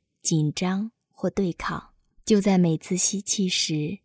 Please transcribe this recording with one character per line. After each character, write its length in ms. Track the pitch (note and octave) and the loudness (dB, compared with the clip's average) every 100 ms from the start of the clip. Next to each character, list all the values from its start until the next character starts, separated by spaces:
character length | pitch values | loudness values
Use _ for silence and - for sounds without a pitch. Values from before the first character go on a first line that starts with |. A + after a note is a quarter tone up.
| _ _ | _ _
紧 280 | - D#3+ D3+ | -2 0 0
张 380 | - F3+ F#3+ A3 - _ | -2 -4 -2 -6 -10 _
或 180 | - F#3+ | -6 -4
对 240 | F#3+ F#3+ | -2 -2
抗， 400 | - - D3+ - _ _ _ | -4 -8 -8 -12 _ _ _
就 160 | - G#3 | 2 4
在 160 | G3 F#3+ | 6 4
每 220 | E3+ D#3 | 4 2
次 180 | - F3+ | -2 -2
吸 240 | - G3 | -2 -2
气 260 | - - F#3 | -4 -2 -2
时 520 | - - D#3 D3+ G3+ | -2 -2 -2 -4 -8